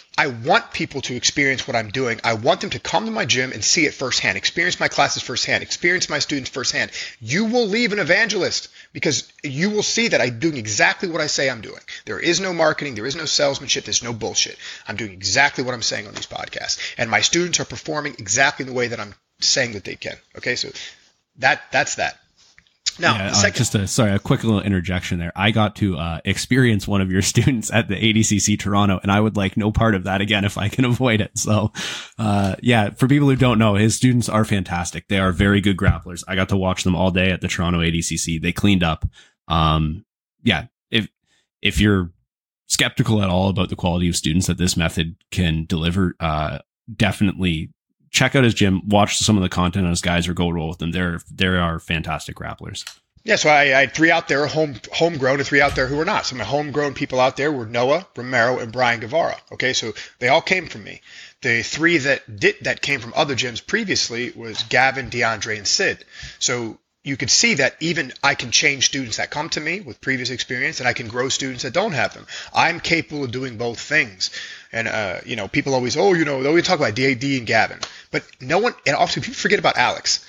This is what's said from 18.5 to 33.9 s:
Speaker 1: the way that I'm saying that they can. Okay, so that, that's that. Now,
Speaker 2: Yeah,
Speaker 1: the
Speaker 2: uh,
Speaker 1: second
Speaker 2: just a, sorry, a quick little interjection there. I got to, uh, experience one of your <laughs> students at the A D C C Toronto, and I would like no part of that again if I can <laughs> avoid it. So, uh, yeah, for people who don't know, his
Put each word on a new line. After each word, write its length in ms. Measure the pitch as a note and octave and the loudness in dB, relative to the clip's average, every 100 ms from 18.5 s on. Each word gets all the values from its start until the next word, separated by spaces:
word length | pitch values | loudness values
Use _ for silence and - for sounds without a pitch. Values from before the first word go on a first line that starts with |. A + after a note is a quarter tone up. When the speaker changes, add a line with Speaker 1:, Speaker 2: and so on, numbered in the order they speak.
| - C3 | 0 -4
Speaker 1:
the 80 | |
way 140 | B2+ A#2+ | -2 -2
that 120 | A2+ | -4
I'm 140 | G#2 G2+ _ - | -10 -14 _ -4
saying 320 | - - A#2+ | 0 0 0
that 120 | G#2 | -4
they 120 | - F2+ | -10 -12
can. 200 | - - _ - | -12 -12 _ -10
Okay, 200 | B2+ B2 | -6 -4
so 120 | A#2+ - - - _ _ _ - | -6 -10 -16 -20 _ _ _ -2
that, 240 | C3 D3 - | 0 0 -2
that's 260 | C3 D3 - | -2 -2 -2
that. 220 | D#2+ - _ _ _ _ _ _ - - | -4 -6 _ _ _ _ _ _ -8 0
Now, 160 | E3 | 2
Speaker 2:
Yeah, 100 | A2+ | 2
Speaker 1:
the 80 | G2 | 0
Speaker 2:
uh, 20 | |
Speaker 1:
second 240 | - G#2 - | 2 2 2
Speaker 2:
just 160 | A2+ | 0
a, 120 | A2 F#2+ | 0 0
sorry, 260 | - G#2+ | 2 2
a 60 | G2 | 2
quick 240 | - - | 0 0
little 200 | A2+ G2+ | 2 2
interjection 560 | G2+ F#2+ F2 F#2 - F2+ | 2 0 0 -4 -4 -4
there. 140 | E2+ - | -4 -2
I 140 | G#2 | 0
got 260 | A2 G#2 - | 2 0 0
to, 220 | G2+ E2+ | -2 0
uh, 220 | E2+ E2 | -4 -4
experience 640 | - F#2+ - B2 B2 G#2 - | -2 -2 0 4 4 4 2
one 140 | G2+ | 0
of 80 | F#2+ | 2
your 100 | F#2 | 2
<laughs> 100 | F#2+ | 2
students 360 | - G#2+ B2 - | 2 2 2 0
at 180 | G#2+ A2+ | 0 0
the 80 | F#2 | 0
A 160 | A2 | 2
D 80 | G#2+ | 4
C 160 | G#2+ G#2 | 4 2
C 180 | - G#2 | 2 0
Toronto, 420 | G2+ G2+ G2+ F2+ | 2 2 4 2
and 100 | G2+ | 2
I 80 | G2+ | 2
would 160 | A2 G#2 | 2 2
like 220 | F#2+ A2+ | 0 0
no 120 | G#2 | 0
part 240 | G#2+ A2+ | 2 2
of 100 | F#2+ | 2
that 180 | G2 F#2+ | 0 0
again 240 | G#2 G#2 G2 | 2 2 2
if 100 | - | 0
I 120 | G2+ | -2
can 160 | - | 0
<laughs> 80 | B2+ | 2
avoid 280 | A#2 B2+ G#2+ | 2 2 2
it. 160 | G#2 - | 0 -4
So, 360 | - G#2 G#2+ - - - - - | 0 2 0 -2 -8 -8 -12 -4
uh, 380 | A2 G2+ G2 - | 0 2 0 0
yeah, 280 | A#2+ A#2+ G#2 | 2 2 2
for 160 | - B2+ | 2 4
people 220 | C#3+ C#3+ | 4 4
who 80 | C3 | 4
don't 220 | C3 A2 | 4 6
know, 160 | A2 | 4
his 200 | G2+ A2 | 4 4